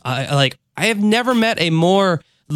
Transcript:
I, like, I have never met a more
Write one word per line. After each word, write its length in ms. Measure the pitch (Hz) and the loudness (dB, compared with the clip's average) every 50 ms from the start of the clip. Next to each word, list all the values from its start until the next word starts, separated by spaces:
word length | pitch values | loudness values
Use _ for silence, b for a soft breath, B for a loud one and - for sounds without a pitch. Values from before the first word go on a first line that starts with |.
| - | -8
I, 300 | 127 113 131 135 - 143 | -8 -6 -6 -4 -2 -2
like, 240 | 139 135 123 - - _ _ _ | 0 0 -2 -4 -8 _ _ _
I 120 | - 180 | -4 -2
have 120 | 220 220 208 | -2 0 0
never 320 | 208 214 220 233 240 262 247 | 0 2 2 2 0 0 0
met 260 | 226 220 226 220 - | 2 2 0 0 0
a 80 | 170 165 | 0 0
more 520 | 160 160 170 180 190 196 196 185 165 - b b b b b - 151 | 2 2 2 4 4 2 2 2 0 -2 b b b b b -2 0